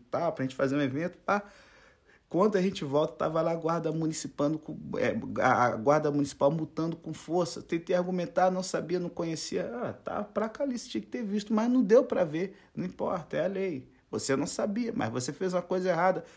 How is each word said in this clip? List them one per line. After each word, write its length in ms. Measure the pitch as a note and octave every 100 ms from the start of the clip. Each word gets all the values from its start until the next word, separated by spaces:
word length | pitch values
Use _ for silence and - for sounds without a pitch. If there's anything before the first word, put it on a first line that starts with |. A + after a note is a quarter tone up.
| -
tal, 220 | B2+ E3
pra 100 | -
gente 120 | C3 -
fazer 180 | C#3
um 60 | C#3+
evento, 380 | C#3 C3+ F3 -
pá. 240 | - G3+ G3+ - - - - _ _ _ _
Quando 240 | E3 G#3+ G3+
a 60 |
gente 200 | F#3 F#3+
volta, 300 | C#3+ C#3+ D#3
tava 300 | - D#3+ D#3+
lá 80 | D#3+
a 40 |
guarda 380 | E3 D#3+ E3 D#3+
municipando 680 | D#3+ D#3 D#3 D3 - D3 D#3
com, 160 | - - - G2
é, 180 | A#2 A2 G#2 G#2
a, 240 | B2+ A2+ B2
a 100 | A2
guarda 340 | A2 D3+ D3
municipal 400 | C#3+ C#3 - C#3+
multando 460 | D#3+ D#3 - E3 E3
com 160 | E3
força. 480 | D3+ - E3+ E3+ -
Tentei 340 | - E3+ E3
argumentar, 560 | F3+ F3+ F#3 E3+ - F#3
não 120 | F#3
sabia, 360 | F#3 E3 D#3 F3+
não 120 | E3+
conhecia. 600 | F3 E3+ D#3 - - E3+
Ah, 220 | A#3 F#3
tá, 320 | - - -
placa 380 | G#3 G#3+ A3 -
ali, 160 | C#4+ A#3+
você 100 | -
tinha 140 | A3
que 60 | G3+
ter 140 | -
visto, 300 | G#3+ G#3 G#3
mas 180 | G#3+ A#3
não 120 | B3+
deu 220 | G3+ A#3
pra 200 | - A3
ver. 320 | E3+ D3+ - - -
Não 120 | - F3
importa, 500 | - - F#3 D3+ D3+
é 80 |
a 40 | F3
lei. 380 | F#3+ F#3+ C#3 - _ _
Você 240 | - -
não 120 | C3+ -
sabia, 480 | - A3+ G3+ A#3 -
mas 140 | A2
você 200 | B2 B2
fez 220 | C#3+ F#3
uma 80 | F3+
coisa 300 | F3 F#3 F#3
errada, 340 | E3 F#3 F3+ -